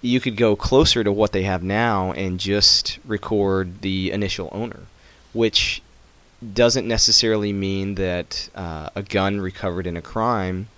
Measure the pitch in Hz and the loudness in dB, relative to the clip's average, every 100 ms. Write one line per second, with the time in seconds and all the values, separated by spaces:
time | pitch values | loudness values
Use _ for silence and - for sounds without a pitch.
0 | 123 127 131 107 117 104 - 131 156 123 | 2 0 0 2 4 4 4 6 6 4
1 | 104 101 104 98 95 92 92 101 117 101 | 2 2 2 2 0 -2 -2 0 2 2
2 | 92 - 95 90 98 101 98 - - - | 0 -2 -4 -4 -2 2 4 4 0 -10
3 | - 107 - 107 98 95 92 92 95 95 | -6 -6 -2 0 2 0 -2 -6 -4 -2
4 | 92 101 101 - 87 98 117 - - - | -2 -2 -2 -4 -8 -8 -8 -10 -18 -20
5 | - - - 113 113 - - - - - | -20 -20 -12 0 2 2 -2 -4 -10 -20
6 | - _ _ _ 117 101 120 123 104 113 | -20 _ _ _ -10 4 4 4 0 2
7 | - - 117 110 104 101 98 98 98 98 | 4 4 4 2 0 -2 -2 -2 -2 -2
8 | 95 90 - - - - 87 80 76 - | -2 -2 -4 -8 -12 -10 -8 -8 -8 -8
9 | 98 101 98 101 95 - 98 87 90 85 | -4 0 0 0 -4 -6 -6 -4 -4 -6
10 | - 113 113 117 92 92 110 | -6 -2 0 0 -2 -4 -8